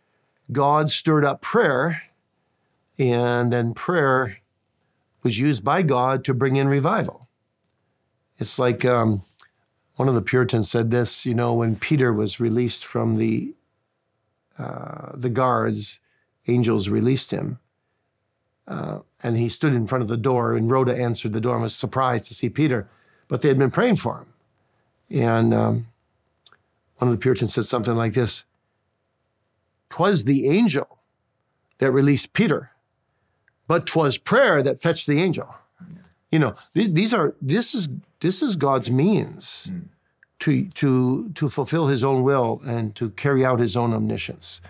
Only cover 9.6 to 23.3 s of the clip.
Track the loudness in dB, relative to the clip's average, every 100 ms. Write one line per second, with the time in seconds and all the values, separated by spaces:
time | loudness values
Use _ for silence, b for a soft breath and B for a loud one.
9.6 | _ _ _ -2 0 0 2 0 2 0
10.6 | 0 0 0 0 0 -4 -2 -2 0 0
11.6 | 0 -2 0 2 2 2 -2 -2 -2 0
12.6 | -2 -4 -6 -2 0 0 0 -2 -4 -12
13.6 | _ _ _ _ _ _ _ _ _ -14
14.6 | -12 -12 -14 -16 -16 -8 -4 0 2 2
15.6 | 0 -2 -8 -14 _ _ _ _ 0 2
16.6 | 2 0 0 0 2 0 -2 -6 -6 -10
17.6 | _ _ _ _ _ _ _ _ _ _
18.6 | -14 -10 -8 -10 -14 _ -4 -2 -2 0
19.6 | 0 0 0 -2 -2 -2 0 0 0 0
20.6 | 2 2 2 0 -2 -2 -4 -2 -2 -2
21.6 | -2 -4 -4 0 0 -2 -4 -6 -4 0
22.6 | 0 0 -4 b b b b